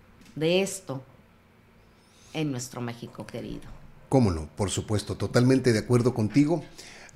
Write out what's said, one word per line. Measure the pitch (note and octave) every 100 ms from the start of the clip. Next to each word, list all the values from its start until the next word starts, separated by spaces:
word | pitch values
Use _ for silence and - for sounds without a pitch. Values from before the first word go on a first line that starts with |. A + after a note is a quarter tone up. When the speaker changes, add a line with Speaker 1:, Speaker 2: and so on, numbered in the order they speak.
| - - - D3
Speaker 1:
de | D#3+ F3+
esto | F#3+ - - C3+ - - _ _ _ _ _ _ _ _ _ _ -
en | D#3 D3+
nuestro | B2 B2 B2
México | A#2+ A#2+ A#2 - G#2+
querido. | A#2 A2 A#2 - - - - -
Speaker 2:
Cómo | C3+ G#2
no, | D#2+ D2+ -
por | G2
supuesto, | - E2+ G#2 - F#2+
totalmente | G2+ A#2+ B2 C3 B2+
de | G#2+
acuerdo | G2 B2 A#2+
contigo. | A#2+ G#2 C#3+ D3 E3 - - - - -